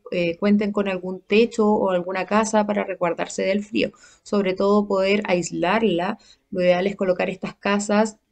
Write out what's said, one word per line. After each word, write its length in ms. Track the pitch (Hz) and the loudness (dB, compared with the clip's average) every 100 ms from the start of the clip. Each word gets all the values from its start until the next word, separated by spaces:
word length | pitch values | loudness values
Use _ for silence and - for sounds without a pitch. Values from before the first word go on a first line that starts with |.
| - | -6
eh, 260 | - 170 170 | -2 -2 0
cuenten 340 | 202 208 208 | 2 2 2
con 160 | 202 196 | -2 -2
algún 320 | 185 180 185 | -4 -6 -10
techo 480 | - 208 233 - 208 | 0 2 2 2 2
o 220 | 214 196 | 2 2
alguna 360 | 180 175 190 180 | 0 -2 -4 0
casa 400 | 208 214 214 208 | 0 2 0 0
para 180 | 208 | -2
resguardarse 580 | 196 185 175 170 175 - | -2 -2 -2 -2 -6 -4
del 200 | 139 202 | -2 -2
frío. 300 | 208 226 - - - _ | -2 -2 -2 -4 -20 _
Sobre 320 | - 208 190 | -4 -2 0
todo 340 | 185 202 208 202 | 0 2 2 2
poder 340 | 196 190 208 208 | 0 2 0 0
aislarla, 920 | 180 170 165 170 208 220 170 180 233 _ _ _ | -2 -2 -2 0 2 2 0 -2 -6 _ _ _
lo 100 | 185 | -2
ideal 260 | 180 180 196 | 2 2 2
es 100 | 202 | -2
colocar 340 | 190 185 185 | -2 0 -2
estas 240 | 180 - | -4 -10
casas, 640 | - 196 202 208 208 220 - _ | -6 -2 0 2 2 2 -2 _